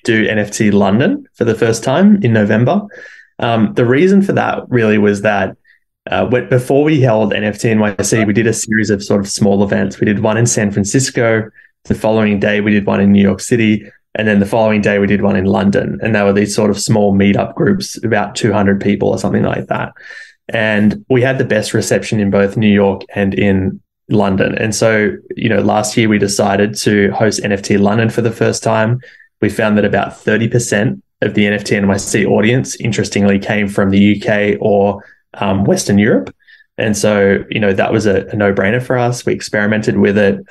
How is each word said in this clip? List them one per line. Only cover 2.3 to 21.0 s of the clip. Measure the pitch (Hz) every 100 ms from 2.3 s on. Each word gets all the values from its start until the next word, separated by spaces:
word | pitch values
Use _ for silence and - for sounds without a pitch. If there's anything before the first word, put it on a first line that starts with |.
November. | 113 104 110 127 196 - - - - _ -
Um, | 120 113 104 104
the | 120
reason | 135 185 196
for | 196
that | 101 110 107 -
really | 123 107 107
was | 104 101
that, | 107 101 98 - _ _ _ _ -
uh, | 92 101
when, | 123 -
before | 127 123 139
we | 151 156
held | 123 110 104
N | 104 104
F | 101
T | 117
N | 107
Y | 104 98
C, | 98 117 107
we |
did | 104 113
a |
series | 113 - 110 107
of | 98
sort | - 104
of | 98
small | - 104 98
events. | 101 104 98 -
We | 107
did | 101
one | 110 110
in | 117
San | - 104
Francisco. | 104 98 135 131 - 117 110 104 - _ _ -
The | 104
following | 110 110 107 98
day, | 104 104
we | 104
did | 104 101
one | 104
in | 101
New | 101
York | 98 95
City. | - 120 110 104 - - _ -
And | 107
then | 101
the | 98
following | 120 110 107
day, | 107 101
we | 101
did | 101
one | 101 98
in | 98
London. | 98 98 98 - 104
And | 113 107
there | 101
were |
these | 101 104
sort | 113 104
of | 101
small | - 107 101
meetup | 98 101 98 101
groups, | - 147 95 - -
about | 110 107 - -
two | 113
hundred | 104 98 101
people | 104 101 101
or | -
something | 101 -
like | 101 - -
that. | - - - - - - _ -
And | 117 110 104 104 101